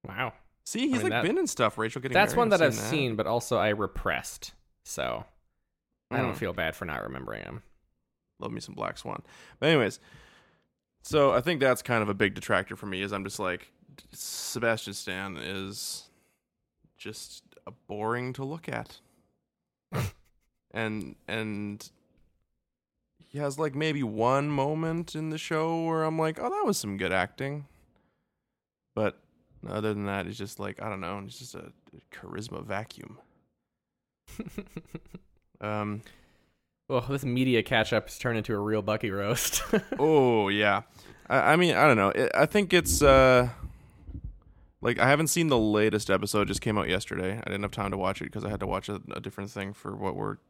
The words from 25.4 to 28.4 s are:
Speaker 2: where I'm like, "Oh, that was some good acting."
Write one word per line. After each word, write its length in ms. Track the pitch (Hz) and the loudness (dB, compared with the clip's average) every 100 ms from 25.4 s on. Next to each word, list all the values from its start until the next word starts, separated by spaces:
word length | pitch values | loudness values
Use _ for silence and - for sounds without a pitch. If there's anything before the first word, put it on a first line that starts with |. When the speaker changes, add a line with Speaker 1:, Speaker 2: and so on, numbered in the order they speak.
| - 160 160 165 | -4 -2 0 -2
Speaker 2:
where 200 | 165 160 | 0 0
I'm 140 | 160 160 | 0 0
like, 220 | 160 165 | -2 -2
"Oh, 100 | 247 | -4
that 160 | 403 349 | 0 0
was 120 | - | 0
some 180 | 104 98 | -2 -2
good 160 | 95 | 0
acting." 540 | 92 90 - 135 147 143 _ _ _ _ _ _ _ | 2 0 -4 -8 -8 -12 _ _ _ _ _ _ _